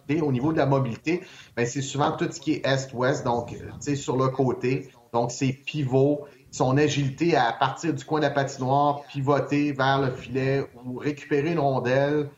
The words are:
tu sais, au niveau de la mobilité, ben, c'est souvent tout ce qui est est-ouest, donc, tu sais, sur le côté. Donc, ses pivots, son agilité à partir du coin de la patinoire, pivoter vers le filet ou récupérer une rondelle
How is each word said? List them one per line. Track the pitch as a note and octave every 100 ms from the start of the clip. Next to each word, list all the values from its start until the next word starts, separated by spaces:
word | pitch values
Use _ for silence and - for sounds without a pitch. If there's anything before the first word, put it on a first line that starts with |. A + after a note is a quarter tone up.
| -
tu | D#3
sais, |
au | D3+
niveau | B2+ C#3+
de | D#3+
la | C#3
mobilité, | C#3 B2 A2 - F3+ - - - -
ben, | A#2+
c'est | C#3
souvent | C3+ C#3 D3+
tout | D#3 E3
ce | -
qui | -
est | D3+ B2+
est-ouest, | C#3 - A#2 B2+ F3+
donc, | A#2+ A#2+ A#2
tu | - - -
sais, | - C#3
sur | - B2+
le | C3
côté. | B2+ C3 A#2 B2+ C#3 - - -
Donc, | A#2 B2
ses | - C3+
pivots, | B2+ - D3+ C3+ C3 C#3 D3 - - -
son | - B2+ C3+
agilité | D3+ C#3 C#3 C3+ E3+ D3+
à | A#2
partir | A2+ - - E3
du | C#3
coin | - D#3
de | C#3+
la |
patinoire, | C#3 C3+ - B2+ C#3 D3 C#3 -
pivoter | C#3+ C3 C#3+ C3+ D3 D3
vers | C3+ C3+ C3+
le | C3+
filet | - - B2+ C3+ C3+ - - B2+
ou | B2
récupérer | C3 D3 - C#3+ D3+
une | E3
rondelle | C#3 C3 A#2+ C3 C#3+ D3+ C#3+